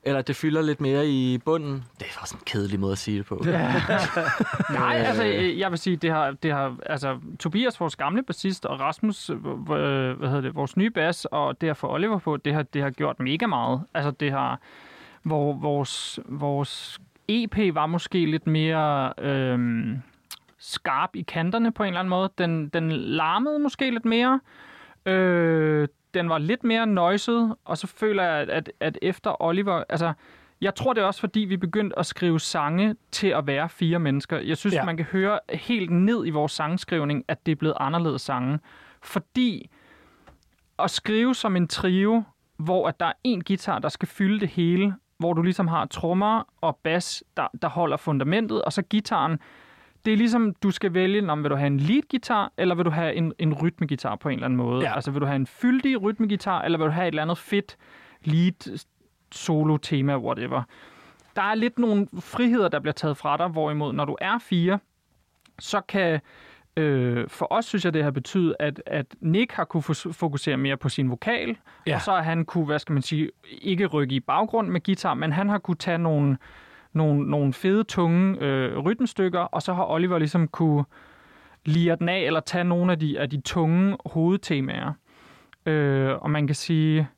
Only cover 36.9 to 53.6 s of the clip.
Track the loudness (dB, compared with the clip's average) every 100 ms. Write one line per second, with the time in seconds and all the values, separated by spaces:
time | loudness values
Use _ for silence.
36.9 | -2 0 -2 -2 -4 -2 0 0 0 -2
37.9 | 0 0 -2 -4 -2 0 -2 -6 -20 -20
38.9 | -20 -8 -6 -4 0 0 0 -10 _ _
39.9 | -20 -20 _ -20 _ _ _ _ -4 -2
40.9 | -2 -2 2 2 2 0 0 0 0 2
41.9 | 2 4 2 0 _ _ _ -2 0 0
42.9 | 0 -4 -2 -2 -2 0 -2 0 -2 -4
43.9 | -4 -8 0 0 2 0 0 2 4 2
44.9 | -2 _ _ -2 2 2 2 0 0 -4
45.9 | -4 -2 0 2 0 -2 _ -2 -2 0
46.9 | 0 -2 -10 -10 -4 -4 -4 -4 -2 0
47.9 | 0 0 0 2 0 0 -2 -2 -2 0
48.9 | -2 0 0 0 -2 -6 -20 -20 -20 -20
49.9 | _ 0 2 4 4 0 0 -2 0 0
50.9 | 2 2 2 0 0 0 0 2 2 2
51.9 | 2 2 -4 0 -2 -2 0 0 2 0
52.9 | 0 -2 0 -2 0 0 2